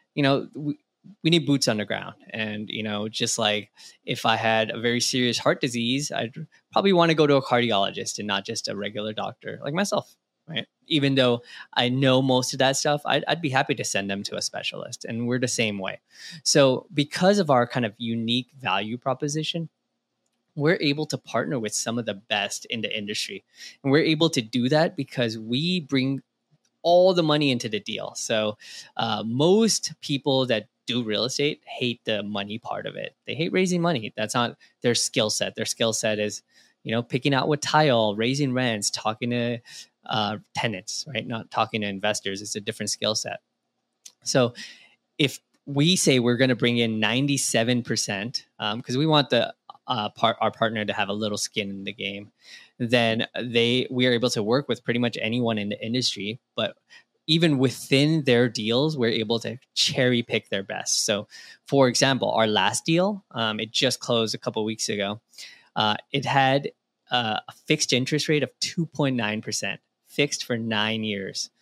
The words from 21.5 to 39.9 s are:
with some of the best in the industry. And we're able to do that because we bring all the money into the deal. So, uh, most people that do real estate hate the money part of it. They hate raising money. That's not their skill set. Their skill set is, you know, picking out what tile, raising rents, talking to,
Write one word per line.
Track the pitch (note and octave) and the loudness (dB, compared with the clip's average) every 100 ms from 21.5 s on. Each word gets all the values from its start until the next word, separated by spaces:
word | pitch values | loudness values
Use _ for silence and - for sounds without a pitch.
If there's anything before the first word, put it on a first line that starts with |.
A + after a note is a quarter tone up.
| C#3 | -2
with | G#2+ | -4
some | - - A#2 | -4 -4 -4
of | |
the | A2+ | -4
best | G2 _ G#2+ G2+ - - | -8 _ -4 -2 -6 -8
in | A#2 | -8
the | G#2+ | -6
industry. | A2 G#2 G#2+ - G2 - _ - - | -6 -6 -6 -6 -10 -16 _ -20 -8
And | C#3 | 2
we're | C#3+ | 4
able | D#3+ D#3 E3 | 4 4 4
to | - | 2
do | A2 B2+ B2 | 0 0 2
that | D3+ E3 - | 4 2 -2
because | C3+ - A#2 A2+ | -8 -2 -2 -2
we | A2 B2 E3 F#3 | -4 -2 0 -2
bring | C#3+ C3+ C3 C3+ - _ _ _ _ _ | 0 0 0 -2 -8 _ _ _ _ _
all | E3 F3 F#3 | 6 8 8
the | F3+ | 6
money | D#3+ D3+ C#3+ | 4 4 2
into | B2 A#2 | 0 -2
the | G#2 | -6
deal. | G2+ G#2 G2 - | -6 -8 -8 -8
So, | - A2+ G#2+ G#2 - - - - | -2 0 0 -2 -12 -18 -14 -4
uh, | A#2 G#2+ | -2 -2
most | G#2+ A#2+ D#3+ G#3 A3+ - - - | -2 2 4 6 4 2 -4 -10
people | - C#3 C#3+ C3 C3 | -6 -4 0 0 2
that | A2 G#2+ _ - | 0 -2 _ -6
do | A#2+ | -4
real | A2+ G2+ | -2 -2
estate | A2+ - D3 D#3 - | -2 0 -2 -2 -12
hate | - B2 A#2 | -6 -4 -4
the | - G#2+ | -4 -4
money | G#2 G#2 G2+ A2 | -2 -6 -6 -8
part | - G2+ G#2 | -8 -8 -8
of | G2 | -10
it. | G#2+ - - | -12 -12 -12
They | |
hate | A#2+ E3+ | -6 -2
raising | F#3 F#3 F3+ | 0 2 2
money. | E3+ D3 G#2+ - | 0 0 -4 -6
That's | G#2+ | -4
not | B2+ A#2+ - _ _ | 0 -2 -4 _ _
their | B2 A#2 | 0 0
skill | - - G#2+ | 0 0 0
set. | - G2 | 0 -4
Their | - A2 | -4 -6
skill | - A#2 | 0 0
set | A2 A2+ G#2+ | 0 -2 0
is, | G#2 - _ _ _ _ | -2 -4 _ _ _ _
you | C#3 | -4
know, | A2+ | -4
picking | A#2+ - D3 | -2 -2 2
out | C3+ - | 2 2
what | D3 | -2
tile, | - D3+ D#3 A#2 A2 G#2 | 2 4 4 4 2 2
raising | A2+ C#3 C#3+ | 0 0 0
rents, | B2+ B2+ A2 G2 | 0 0 -2 -4
talking | - A2 A2 A#2+ | -4 -4 -4 -2
to, | A#2+ A#2+ A#2 - - - | -2 -2 -4 -8 -20 -20